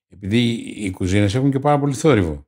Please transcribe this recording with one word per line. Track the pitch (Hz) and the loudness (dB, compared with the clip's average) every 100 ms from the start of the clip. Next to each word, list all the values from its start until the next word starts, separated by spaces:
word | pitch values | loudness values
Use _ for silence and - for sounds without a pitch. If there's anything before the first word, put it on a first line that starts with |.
| _ | _
επειδή | 90 95 117 117 117 - - | -12 -2 0 0 -2 -8 -8
οι | 101 | -8
κουζίνες | 95 92 101 101 127 | -4 -2 2 2 2
έχουν | 139 | 0
και | 135 | 0
πάρα | 143 143 | 2 2
πολύ | 143 | 0
θόρυβο, | 127 160 117 85 73 | 0 2 4 2 -4